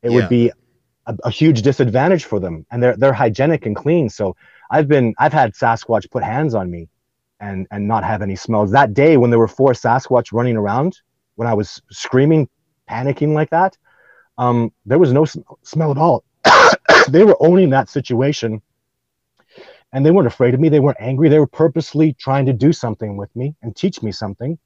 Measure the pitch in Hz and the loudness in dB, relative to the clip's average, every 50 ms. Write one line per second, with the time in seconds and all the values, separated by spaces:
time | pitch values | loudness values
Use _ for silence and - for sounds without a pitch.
0 | - 120 120 123 113 107 123 120 117 117 - _ _ _ _ _ _ _ _ _ | -2 0 0 0 0 2 0 0 0 0 -2 _ _ _ _ _ _ _ _ _
1 | _ - 113 - - 123 120 - 151 160 156 117 101 135 135 - 139 120 104 123 | _ -14 -14 -8 -6 -8 -2 0 2 2 2 2 2 -2 0 0 -2 0 0 0
2 | 139 170 196 170 - - - 98 90 92 85 80 76 _ 120 120 120 123 - - | 0 0 0 -2 -2 -4 -6 -6 -6 -6 -10 -10 -14 _ -6 -2 0 0 0 2
3 | 123 139 131 104 139 120 107 95 131 151 165 139 - 113 104 95 - 143 165 175 | 0 0 2 2 -2 -2 0 0 0 0 0 -2 -4 -6 -8 -6 -2 -2 0 0
4 | 151 110 - - 107 95 90 _ _ _ _ _ _ _ - 151 156 139 147 139 | 0 -2 -4 -6 -6 -6 -6 _ _ _ _ _ _ _ 0 0 2 2 2 2
5 | 127 113 107 - 139 151 131 156 135 113 98 - - 120 117 113 - - 117 107 | 2 0 0 0 -2 0 2 2 0 0 -2 -2 -2 -2 -2 -2 -4 -2 -4 -4
6 | 95 - _ 127 104 104 110 131 156 156 117 107 95 90 87 85 82 80 _ _ | -4 -4 _ -8 -6 -6 -4 -4 -4 -2 -2 -4 -4 -6 -8 -12 -14 -18 _ _
7 | _ _ _ _ _ _ _ _ 101 104 98 95 95 - 104 104 104 104 117 110 | _ _ _ _ _ _ _ _ -14 -12 -10 -10 -10 -10 -8 -8 -4 -2 -2 -2
8 | 98 - 113 107 104 98 98 92 - - 113 107 104 98 98 135 143 117 104 113 | -2 -4 -6 -6 -6 -8 -8 -10 -6 -4 -2 0 0 2 4 2 2 2 2 2
9 | 139 156 165 139 120 120 117 113 113 107 - - 135 139 123 - - 120 117 131 | 2 4 4 4 4 2 4 2 2 0 0 0 0 0 0 0 -2 -2 -2 -2
10 | - - 127 123 113 - - 113 120 127 117 113 104 101 101 123 143 180 185 _ | -2 0 -2 -2 -2 -2 -4 -4 -2 -2 -2 -2 -4 -4 -2 -2 -4 -4 -6 _
11 | _ _ _ _ _ _ _ - 117 120 113 101 107 - - - _ _ - - | _ _ _ _ _ _ _ -8 -4 -2 -2 -2 -2 -6 -10 -20 _ _ -18 -16
12 | - - - 127 135 147 160 156 143 - _ _ _ _ _ _ _ _ - 113 | -14 -4 0 0 2 4 2 2 0 -2 _ _ _ _ _ _ _ _ -10 -8
13 | 127 139 135 - 147 147 151 151 151 147 - 165 185 190 _ _ _ _ _ _ | -6 -6 -4 -4 -2 -2 -2 -2 -2 -2 0 0 0 0 _ _ _ _ _ _
14 | _ _ _ _ _ _ _ - 123 123 120 120 117 110 _ _ _ 101 123 160 | _ _ _ _ _ _ _ -4 -2 -2 0 0 -2 -4 _ _ _ -2 2 2
15 | 180 143 123 139 156 151 - 160 - _ - _ _ - - 156 165 151 143 135 | 2 4 4 2 0 0 -4 -12 -18 _ -20 _ _ -10 -6 -4 -2 -2 0 0
16 | 156 170 139 113 _ _ _ _ _ - - 539 539 - - - _ - - - | 2 0 0 0 _ _ _ _ _ 2 4 6 6 4 2 0 _ 0 2 2
17 | 494 - 131 160 208 214 180 - 139 160 175 190 190 160 131 135 123 - - 147 | 2 4 4 4 6 6 6 4 4 4 4 4 4 2 2 0 -2 -2 -6 -8
18 | 131 - 127 117 131 139 151 - - 113 107 107 _ _ _ _ _ _ _ _ | -6 -4 -2 -2 0 -2 -2 -4 -4 -6 -6 -8 _ _ _ _ _ _ _ _
19 | _ _ _ _ _ _ _ _ _ _ _ - - - - _ _ _ - 131 | _ _ _ _ _ _ _ _ _ _ _ -20 -20 -20 -20 _ _ _ -4 0
20 | 139 151 170 196 170 120 - _ 131 120 120 127 151 160 147 151 135 143 135 - | 2 4 4 4 4 2 0 _ 0 2 2 2 2 2 2 4 2 2 -2 -2
21 | 107 123 135 131 160 156 143 156 151 139 _ - 156 160 139 165 151 - - 147 | -6 -6 -2 0 2 4 4 4 2 2 _ 0 0 0 0 -2 -8 -6 -2 0
22 | 156 156 135 _ - - 135 139 139 131 131 107 123 151 165 - - 120 107 - | 0 0 0 _ -6 -4 -2 0 0 0 -2 2 2 0 0 0 -4 -8 -8 -6
23 | - 107 101 98 101 - _ 117 127 143 151 _ - 117 104 - - 190 - - | -8 -10 -10 -10 -12 -12 _ -10 -8 -8 -10 _ -14 -14 -12 -6 -6 -6 -6 -4
24 | - 110 98 - 113 98 98 _ 120 135 170 160 _ | -8 -10 -8 -8 -10 -10 -10 _ -10 -10 -10 -10 _